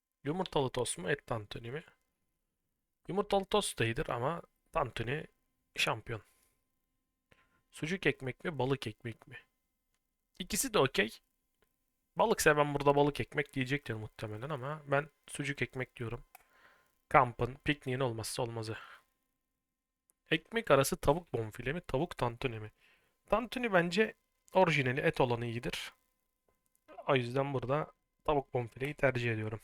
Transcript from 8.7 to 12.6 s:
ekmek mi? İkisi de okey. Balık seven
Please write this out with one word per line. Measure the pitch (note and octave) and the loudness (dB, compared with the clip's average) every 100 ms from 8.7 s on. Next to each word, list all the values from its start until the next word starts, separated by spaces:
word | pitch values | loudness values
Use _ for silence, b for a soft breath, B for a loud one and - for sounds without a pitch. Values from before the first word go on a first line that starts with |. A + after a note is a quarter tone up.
| C#3 A2+ | 0 -4
ekmek | - A#2+ A2 - | -8 -12 -12 -16
mi? | B2+ _ _ _ _ _ _ _ _ _ - | -20 _ _ _ _ _ _ _ _ _ -14
İkisi | F3+ - C4+ | -6 -4 0
de | G#3 | 2
okey. | C3+ - G#3+ - _ _ _ _ _ _ _ _ _ - | 2 4 -2 -2 _ _ _ _ _ _ _ _ _ 0
Balık | G#3 G#3 | 2 4
seven | E3 D3 | 6 6